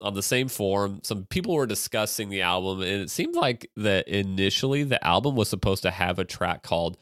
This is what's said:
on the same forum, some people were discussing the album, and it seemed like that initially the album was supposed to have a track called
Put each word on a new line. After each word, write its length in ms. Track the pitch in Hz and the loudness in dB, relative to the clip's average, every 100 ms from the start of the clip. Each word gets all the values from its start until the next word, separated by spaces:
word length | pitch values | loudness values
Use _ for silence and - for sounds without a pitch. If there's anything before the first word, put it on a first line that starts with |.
on 140 | 101 | -6
the 80 | 98 | -4
same 260 | - 127 131 | 0 0 0
forum, 520 | - 101 98 101 98 | -2 0 2 0 -4
some 240 | - 107 92 | -6 -6 -4
people 260 | 180 180 | -4 0
were 120 | 160 127 | 0 0
discussing 640 | 104 - 113 107 - 101 | -2 -2 -2 -2 -2 -4
the 100 | 98 | 0
album, 400 | 90 92 95 95 | 2 2 0 -2
and 220 | 92 101 | -2 -2
it 80 | 92 | -4
seemed 240 | - 302 | -4 -2
like 360 | 339 143 120 - - | 0 0 -2 -8 -2
that 320 | 104 95 - | 2 2 2
initially 760 | 101 95 95 98 - 135 139 | 0 0 2 2 2 0 0
the 200 | 143 120 - | 2 0 4
album 300 | 87 139 131 | 4 4 2
was 140 | 107 | 0
supposed 320 | 95 104 95 | 0 0 2
to 80 | 90 | 0
have 280 | - 90 90 | 0 0 0
a 60 | |
track 380 | 90 - 90 80 | -4 -4 -2 -2
called 340 | - 85 85 92 | -2 0 0 -4